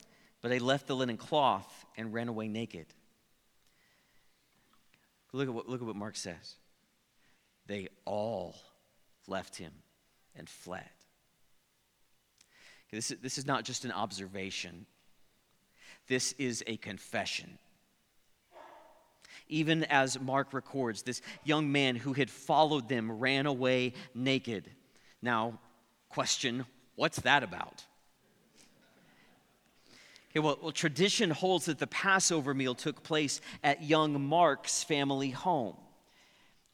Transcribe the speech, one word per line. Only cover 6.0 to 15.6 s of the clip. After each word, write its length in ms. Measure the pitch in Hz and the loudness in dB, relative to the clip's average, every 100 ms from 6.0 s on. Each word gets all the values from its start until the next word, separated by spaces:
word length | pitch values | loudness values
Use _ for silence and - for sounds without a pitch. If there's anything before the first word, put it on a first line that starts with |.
| 104 - | -8 -8
says. 400 | 98 82 - - _ _ _ _ _ _ _ _ _ _ - | -10 -12 -16 -20 _ _ _ _ _ _ _ _ _ _ -10
"They 200 | 101 95 - | -10 -10 -12
all 580 | - 104 107 101 87 - - _ _ _ _ _ - | -6 -4 -4 -4 -8 -12 -20 _ _ _ _ _ -8
left 280 | 95 87 - | -6 -6 -12
him 260 | 82 - _ _ _ _ _ - | -16 -16 _ _ _ _ _ -20
and 140 | - | -18
fled." 420 | - 90 90 - _ _ _ _ _ _ _ _ _ _ _ _ _ _ _ _ _ - - _ | -16 -12 -10 -12 _ _ _ _ _ _ _ _ _ _ _ _ _ _ _ _ _ -20 -20 _
Okay, 100 | 107 | -8
this 140 | - | -6
is, 80 | 113 | -8
this 160 | 127 143 | -8 -6
is 80 | 139 | -2
not 180 | 131 | -2
just 220 | 113 123 123 | -2 -6 -6
an 80 | |
observation. 960 | 92 104 98 95 98 95 - 92 85 107 _ _ _ _ _ _ _ | -4 -4 -6 -10 -8 -8 -8 -10 -12 -20 _ _ _ _ _ _ _